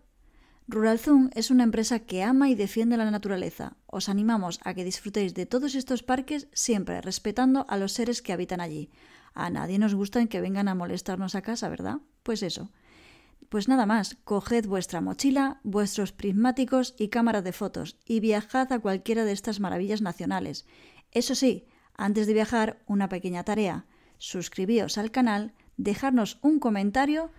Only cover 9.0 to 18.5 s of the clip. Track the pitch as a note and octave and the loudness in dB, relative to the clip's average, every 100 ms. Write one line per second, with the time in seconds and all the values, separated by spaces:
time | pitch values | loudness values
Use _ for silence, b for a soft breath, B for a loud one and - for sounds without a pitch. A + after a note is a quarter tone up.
9 | b b b - - D3 D3+ G3 G#3+ G3 | b b b -8 -6 -4 -2 2 2 2
10 | G3+ B3 A3+ F3+ F3+ G3 G3+ F#3 F3 F3+ | 0 0 0 0 -2 0 0 -2 -4 -6
11 | - F#3 F#3+ G3 G#3 A#3 E3 - F#3+ C#4+ | -6 -6 -4 -6 -6 -6 -6 -6 -8 -8
12 | - _ - A3 F3+ - - b b b | -12 _ -6 -4 -4 -6 -12 b b b
13 | b b b b - G#3 G#3 C4 G#3 A3 | b b b b -6 -2 2 4 4 2
14 | F#3+ - - G3+ - A#3 G#3+ F#3+ F3 E3+ | 0 -8 -4 -2 0 0 0 -2 -2 -4
15 | - F#3 C#4 C4+ C4+ - G#3+ G3+ G3+ - | -4 0 2 4 2 -2 -2 0 0 0
16 | F#3+ - G3+ G3 B3 B3+ B3+ C4 B3+ - | -4 -2 0 2 2 2 2 2 0 -4
17 | G#3 A#3+ A#3 G#3+ F3+ - G3+ E3+ - - | -2 2 2 0 -2 -6 -6 -6 -10 -12
18 | - A3+ A3 G#3 G#3 | -2 0 2 0 0